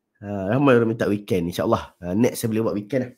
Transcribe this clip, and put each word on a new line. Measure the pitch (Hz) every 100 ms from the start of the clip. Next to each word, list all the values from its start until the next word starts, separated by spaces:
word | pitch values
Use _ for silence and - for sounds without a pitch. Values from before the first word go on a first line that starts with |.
| _ _
Ah, | 101 101 95 123
ramai | 143 120
orang | 113 113
minta | 95
weekend, | 101 101 101 85
insyaAllah. | 87 92 110 - _
Ah, | 87 95
next | 120 -
saya | 117
boleh | 110 113
buat | 101
weekend | 101 135
lah. | 127